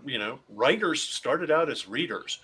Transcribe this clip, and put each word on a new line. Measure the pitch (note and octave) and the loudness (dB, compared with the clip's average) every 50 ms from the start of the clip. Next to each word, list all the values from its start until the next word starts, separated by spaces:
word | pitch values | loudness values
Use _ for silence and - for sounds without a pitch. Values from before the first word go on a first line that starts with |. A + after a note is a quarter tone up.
| - | -6
you | C#3 B2 | -6 -4
know, | G#2+ G#2 A2 C3 - _ - | -2 -2 -4 -6 -8 _ -10
writers | G#2 G#2 A#2+ C#3+ G#3 G#3+ G#3+ E3+ D3+ - | -2 4 4 4 4 4 2 0 0 -2
started | - - - - - B2 C#3+ E3+ F3 D3+ | -4 -4 -6 -4 -2 0 0 0 2 2
out | D3+ D#3+ E3 D3 | 2 4 2 2
as | A#2 - - | -2 -4 -8
readers. | G2 G#2+ C#3 F3 C3+ G#2 F#2 - - - - | -6 -4 -4 -4 -4 -4 -6 -8 -8 -10 -10